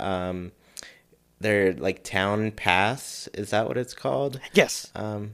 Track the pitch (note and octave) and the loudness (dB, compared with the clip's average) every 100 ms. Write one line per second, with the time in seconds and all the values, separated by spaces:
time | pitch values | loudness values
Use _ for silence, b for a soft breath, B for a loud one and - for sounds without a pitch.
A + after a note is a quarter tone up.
0 | G2 F#2 F2+ F#2 F2 - B B B B | -2 -2 -2 -4 -8 -14 B B B B
1 | B _ _ - G#2+ G#2 F#2+ D#2+ F#2 - | B _ _ -4 2 4 4 4 -2 -2
2 | - G2 G2 G#2+ A2 G#2+ G#2 F2+ G#2 C#3 | -2 0 2 2 -2 0 2 4 4 0
3 | - - - - G2+ G#2+ A2+ B2 A#2+ - | -6 -12 -10 -8 0 0 2 -2 -4 -6
4 | C3+ C3 C#3+ C3 - E3+ D3+ - - A2+ | -2 0 -2 -4 2 4 4 0 -10 -8
5 | G#2+ G#2 G#2 | -6 -6 -8